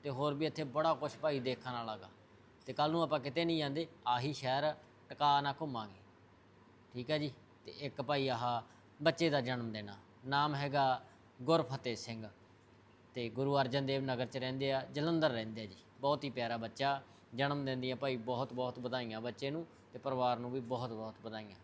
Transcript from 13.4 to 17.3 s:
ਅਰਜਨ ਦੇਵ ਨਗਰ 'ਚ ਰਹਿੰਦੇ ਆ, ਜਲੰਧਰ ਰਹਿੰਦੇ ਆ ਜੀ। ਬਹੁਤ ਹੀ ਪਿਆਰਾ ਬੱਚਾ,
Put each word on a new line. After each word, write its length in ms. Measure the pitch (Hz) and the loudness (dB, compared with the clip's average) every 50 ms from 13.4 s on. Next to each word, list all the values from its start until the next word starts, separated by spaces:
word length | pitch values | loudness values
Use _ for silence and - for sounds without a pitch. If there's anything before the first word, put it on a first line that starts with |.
| 135 139 139 139 | 0 4 6 4
ਅਰਜਨ 260 | 135 127 120 139 139 | 4 4 2 2 2
ਦੇਵ 180 | 131 135 135 135 | 2 0 0 2
ਨਗਰ 200 | 135 127 120 127 | 0 0 0 0
'ਚ 120 | 117 - | -2 -2
ਰਹਿੰਦੇ 340 | 135 127 127 131 135 139 139 | -4 -4 -2 -2 0 0 2
ਆ, 120 | 135 135 131 - 131 | 2 0 -2 -2 -4
ਜਲੰਧਰ 380 | 147 147 165 165 160 156 151 | -2 0 2 4 4 4 4
ਰਹਿੰਦੇ 300 | 123 113 110 113 110 110 | 2 2 -4 -4 -6 -8
ਆ 40 | 110 | -10
ਜੀ। 100 | 101 95 - - - - - | -10 -12 -16 -20 -20 -14 -2
ਬਹੁਤ 220 | 127 139 147 143 143 | 2 2 2 2 0
ਹੀ 60 | 139 | -6
ਪਿਆਰਾ 280 | 117 127 120 117 117 | -2 -2 -2 0 0
ਬੱਚਾ, 420 | 117 113 110 110 - 135 139 139 139 135 - - - - - | -2 -4 -6 -4 0 0 0 0 0 -4 -12 -20 -20 -20 -12